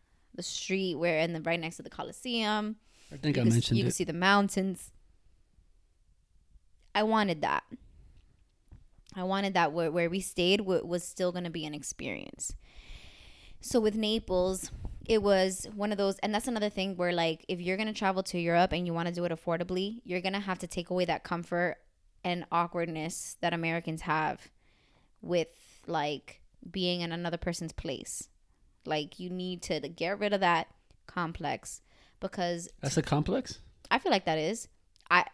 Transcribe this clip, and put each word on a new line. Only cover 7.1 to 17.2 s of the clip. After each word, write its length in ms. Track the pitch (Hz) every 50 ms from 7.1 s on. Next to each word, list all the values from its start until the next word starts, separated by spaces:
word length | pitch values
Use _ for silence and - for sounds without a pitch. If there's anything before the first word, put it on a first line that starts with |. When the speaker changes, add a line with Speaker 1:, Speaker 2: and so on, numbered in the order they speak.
| 220 220 208 190 165 151
Speaker 1:
that. 220 | 143 76 73 - - - 247 - - - - - - - - - - - _ _ _ _ _ _ _ _ - - - - _ - _ - -
I 80 | 190 185
wanted 300 | 185 190 196 196 190 185
that 180 | 180 170 147
where, 200 | 156 175 165 156
where 180 | 160 175 170 165
we 100 | 180 196
stayed 380 | 185 - - - 175 180 196
w-, 280 | 208 202 190 180 - -
was 180 | 170 175 175 -
still 280 | - - - 185 180
gonna 180 | 175 180 180 170
be 140 | 160 165 156
an 80 | 151 151
experience. 840 | 147 - - - - - 120 85 57 - - - - - - - - - - - - - - - - - - - - - - - - - - - -
So 180 | - - - 233
with 160 | 214 214 202
Naples, 760 | 220 214 208 220 226 - - 185 180 180 190 185 185 - - - - - - - - -
it 160 | - 226 214
was 460 | 196 208 196 190 185 190 185 - - - 214
one 160 | 202 202 214
of 60 | 208
those, 200 | 190 196 196 190 -
and 140 | - 214 208
that's 140 | 214 -
another 220 | 262 233 220 208 208
thing 280 | - 196 185 196 185
where, 160 | 170 180 175 175
like, 320 | 170